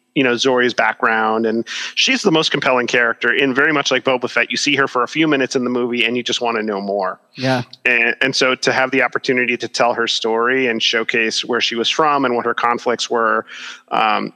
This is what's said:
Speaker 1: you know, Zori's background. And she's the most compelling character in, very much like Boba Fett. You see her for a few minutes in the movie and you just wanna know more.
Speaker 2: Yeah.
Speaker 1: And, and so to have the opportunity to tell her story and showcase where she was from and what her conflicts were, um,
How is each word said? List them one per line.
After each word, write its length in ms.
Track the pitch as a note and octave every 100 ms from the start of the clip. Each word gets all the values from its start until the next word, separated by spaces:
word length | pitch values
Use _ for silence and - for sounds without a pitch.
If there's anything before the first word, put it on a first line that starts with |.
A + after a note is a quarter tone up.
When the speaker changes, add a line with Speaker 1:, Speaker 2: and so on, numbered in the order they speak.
| _ C#3+
Speaker 1:
you 80 |
know, 120 | B2+ A#2
Zori's 380 | C3+ B2 B2
background. 720 | A2 A2+ - A#2 A2 A2 A2 A2+
And 220 | A2+ - - - -
she's 280 | - C4
the 80 | G3
most 180 | D#3+ D3+
compelling 380 | - C#3 B2+ A#2
character 440 | B2 A#2 - A#2+
in, 220 | A#2 C#3
very 180 | B2+ D#3
much 200 | D3 -
like 120 | B2+
Boba 260 | C3+ B2+ A#2+
Fett. 200 | A#2+ A#2
You 80 | A#2+
see 180 | D3 C#3
her 120 | C3+
for 160 | B2+
a 40 | A#2
few 200 | D#3 D#3+
minutes 280 | C#3 B2+ C3+
in 80 |
the 60 | B2
movie 340 | B2 B2 A#2+
and 140 | A2+ B2
you 60 |
just 180 | A#2+ -
wanna 220 | A#2 A#2
know 180 | G#2+ G2
more. 400 | G2 G2+ F#2 F#2 _ -
Speaker 2:
Yeah. 260 | C3 B2+ - - C3
Speaker 1:
And, 300 | A#2+ A#2 -
and 140 | C3+ -
so 200 | C3 B2+
to 180 | C3
have 180 | B2 C3
the 120 | C3
opportunity 520 | A#2+ - - B2 A#2+ A#2+
to 120 | A#2
tell 260 | - A#2+
her 140 | A2+ A2+
story 580 | - A2+ A2+ A#2+ C3 B2+
and 160 | A2+
showcase 640 | - A#2 A2 A#2+ A2 - A#2+
where 160 | A#2
she 140 | - A2+
was 120 | A2
from 380 | - D3+ C#3+ B2+
and 100 | A#2+
what 100 | A#2
her 100 | A#2
conflicts 520 | A#2+ A#2+ B2 A2+ -
were, 380 | A#2+ A2 A2 - - - - _
um, 440 | A2+ A2 G#2 G#2